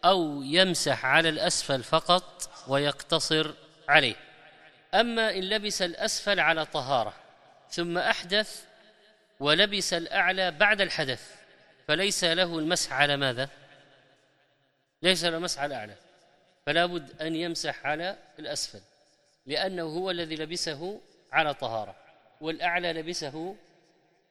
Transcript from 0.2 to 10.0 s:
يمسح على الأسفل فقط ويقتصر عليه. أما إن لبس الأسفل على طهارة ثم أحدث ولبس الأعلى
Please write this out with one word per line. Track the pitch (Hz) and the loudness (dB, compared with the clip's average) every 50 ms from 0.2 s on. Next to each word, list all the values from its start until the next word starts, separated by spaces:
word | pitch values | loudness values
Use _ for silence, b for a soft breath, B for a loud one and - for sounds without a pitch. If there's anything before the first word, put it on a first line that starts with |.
| 170 156 147 143 139 | 2 -2 -2 -6 -6
يمسح | 135 147 175 190 190 175 - - 151 131 113 - | 0 4 4 4 4 4 0 0 0 0 0 2
على | 131 135 156 165 165 | 4 4 6 6 4
الأسفل | 156 139 - 180 - - - - 143 131 117 | 2 2 0 0 0 -2 -2 -2 -2 -2 -2
فقط | - - 160 - - 175 185 180 - - - - - - - - - | 0 0 0 4 4 2 2 2 -4 -14 -14 -14 -14 -14 -18 -8 -2
ويقتصر | 135 139 143 147 139 - - - - 160 - - 160 156 156 156 139 - - - - - - - | 0 0 2 0 -2 -4 -4 -2 -2 0 0 2 0 0 0 -2 -6 -14 -20 -20 -20 -18 -2 6
عليه. | 143 156 143 123 101 - - - - - - - - - - - - - _ _ - | 6 6 6 6 -2 -4 -12 -20 -20 -20 -20 -20 -20 -20 -20 -20 -20 -20 _ _ 2
أما | 190 233 240 233 226 220 220 | 2 2 4 2 0 0 0
إن | 180 190 185 | 0 -2 -2
لبس | 190 208 220 202 214 196 - 190 | -2 -2 -2 -2 -2 -4 -2 -4
الأسفل | 175 170 - - 220 - - - 208 202 180 | -4 -4 -4 -4 -4 -4 -4 -2 0 2 4
على | 160 151 165 160 151 | 4 4 4 2 -2
طهارة | - - 156 131 127 139 123 110 104 101 - - - - _ - - - - _ - | -4 -4 -6 -2 0 0 0 0 -2 -6 -14 -20 -20 -20 _ -20 -20 -20 -20 _ -12
ثم | - - 170 175 170 175 | -6 -6 -4 -2 -2 -2
أحدث | - - 220 - - 175 185 208 214 - - - - - - - - - _ _ _ _ _ _ _ _ _ _ | 0 0 0 0 -2 -2 -2 -2 -2 -2 -8 -16 -18 -20 -20 -20 -20 -20 _ _ _ _ _ _ _ _ _ _
ولبس | 139 143 151 170 202 208 202 196 185 - 190 | 2 2 6 6 6 4 4 -2 -2 -2 -2
الأعلى | 170 | -2